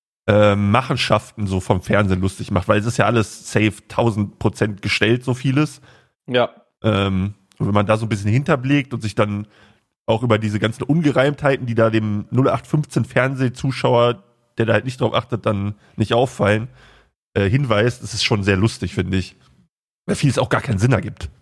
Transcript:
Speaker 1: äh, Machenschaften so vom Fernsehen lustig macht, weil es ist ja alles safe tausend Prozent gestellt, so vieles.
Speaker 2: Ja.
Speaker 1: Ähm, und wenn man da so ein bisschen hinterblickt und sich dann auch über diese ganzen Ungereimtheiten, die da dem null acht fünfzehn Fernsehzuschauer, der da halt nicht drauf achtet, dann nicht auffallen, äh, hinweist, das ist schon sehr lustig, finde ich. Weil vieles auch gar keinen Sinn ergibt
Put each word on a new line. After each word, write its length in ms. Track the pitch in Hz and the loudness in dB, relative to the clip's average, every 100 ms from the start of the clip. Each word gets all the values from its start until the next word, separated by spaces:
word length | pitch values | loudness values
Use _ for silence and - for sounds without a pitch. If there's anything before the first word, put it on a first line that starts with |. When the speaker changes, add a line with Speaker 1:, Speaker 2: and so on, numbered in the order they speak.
| _ _ - | _ _ 0
Speaker 1:
äh, 260 | 104 104 101 | 4 4 4
Machenschaften 880 | 101 117 127 131 - 107 - - 98 | 2 2 0 -4 0 -2 -2 -8 -4
so 140 | 95 | -4
vom 200 | - 95 | -2 -2
Fernsehen 400 | - 101 98 92 | 0 0 2 0
lustig 300 | 95 - - | -2 -6 -4
macht, 180 | 95 92 | -4 0
weil 100 | 107 | 0
es 60 | |
ist 140 | 110 - | 0 0
ja 80 | 104 | 2
alles 440 | 117 101 - - | 2 0 -6 -6
safe 220 | 113 107 - - | 0 0 -2 -8
tausend 500 | - 117 104 101 - | -2 0 0 -4 -4
Prozent 440 | 107 - 107 98 | -4 -2 -2 -2
gestellt, 420 | 101 - 107 127 | -4 0 2 0
so 80 | 131 | 0
vieles. 480 | 123 139 131 151 - - - _ _ - | -2 0 0 0 -4 -20 -20 _ _ -2
Speaker 2:
Ja. 240 | 123 117 - _ _ | 0 0 -4 _ _
Speaker 1:
Ähm, 500 | 107 98 98 95 98 - _ _ | 0 0 0 0 -2 -6 _ _
und 80 | 101 | 0
wenn 80 | |
man 120 | 101 104 | 0 2
da 100 | 110 | 0
so 80 | |
ein 60 | 113 | 0
bisschen 200 | 104 104 | -4 0
hinterblickt 600 | 120 147 143 131 143 - | 0 2 -2 2 0 0
und 80 | 117 | -6
sich 140 | 107 | -6
dann 320 | - 104 104 104 _ _ _ _ _ | -2 -2 -2 -8 _ _ _ _ _
auch 180 | - 113 | -4 -2
über 160 | 123 107 | 2 2
diese 200 | 110 104 | 0 -2
ganzen 240 | 113 - | -2 -2
Ungereimtheiten, 840 | - 160 147 127 143 143 143 135 | 0 2 2 2 0 0 0 0
die 100 | 127 | -2
da 140 | 113 113 | 2 2
dem 380 | 110 107 104 - | 2 0 -4 -2
null 200 | 117 131 | 0 2
acht 160 | 117 - | 0 -2
fünfzehn 400 | 151 147 143 120 | -2 0 -2 0
Fernsehzuschauer, 1160 | 127 131 131 127 - 135 127 127 120 120 110 _ _ _ - | 0 0 0 -2 -2 -4 -2 2 4 2 0 _ _ _ -4
der 80 | 113 | 0
da 80 | |
halt 100 | 107 | 0
nicht 160 | 123 127 | 0 -4
drauf 140 | 117 | -2
achtet, 320 | - - 107 110 | -2 -4 -4 -2
dann 300 | 101 101 101 _ - | -2 -4 -8 _ -6
nicht 160 | 107 | 0
auffallen, 560 | 120 127 - 101 107 123 - - _ _ _ _ | 0 0 0 0 0 -2 -12 -20 _ _ _ _
äh, 160 | - 98 | -2 0
hinweist, 540 | 131 110 104 120 - | 0 2 2 2 -2
das 100 | - | -8
ist 120 | 110 | -6
schon 180 | - 104 | -2 0
sehr 160 | 98 95 | 2 2
lustig, 340 | 113 - 90 | 2 0 -6
finde 220 | - 92 95 | -4 -2 -4
ich. 200 | - - _ _ _ _ _ _ - | -4 -12 _ _ _ _ _ _ -8
Weil 100 | 202 | -2
vieles 220 | 143 117 | 0 0
auch 80 | - | 0
gar 140 | 110 | -2
keinen 160 | - 95 | -2 0
Sinn 140 | 123 | 2
ergibt 380 | 180 - - - - | 2 -2 -10 -14 -14